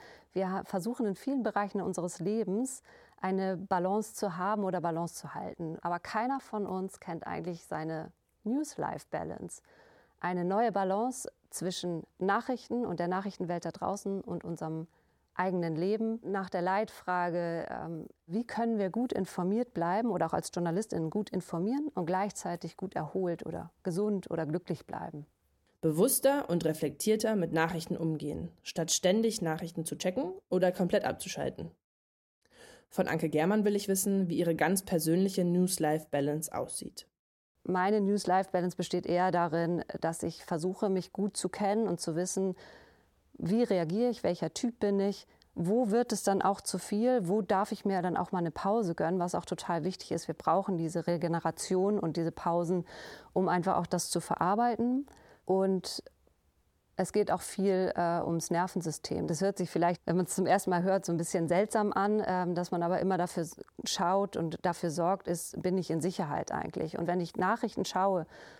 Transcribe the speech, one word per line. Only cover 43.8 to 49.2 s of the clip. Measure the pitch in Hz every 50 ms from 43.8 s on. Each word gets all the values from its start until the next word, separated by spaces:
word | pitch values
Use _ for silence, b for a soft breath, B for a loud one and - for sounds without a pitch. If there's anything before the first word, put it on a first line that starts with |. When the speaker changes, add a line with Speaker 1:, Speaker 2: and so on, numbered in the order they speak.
| 170 156 180 214 247 247
Speaker 1:
ich, | 220 - -
welcher | 175 175 - 170 160
Typ | - - - 233 233 -
bin | 220 202 202 196
ich, | 196 202 196 - - b b b b b b
wo | - 170 175 208 240 254 202
wird | 202 233 240 240
es | 220 196 -
dann | 202 196 196
auch | - 190 202 -
zu | - - - 180
viel, | - - 208 208 226 254 254 247 185 165
wo | 196 220
darf | 196 - 208 190 208 -
ich | 220 - -
mir | 202 190 185
dann | 170 180 170
auch | - 180 -
mal | - 180
eine | 170 165
Pause | - - - 196 208 233 214 170 170
gönnen, | - - 160 185 185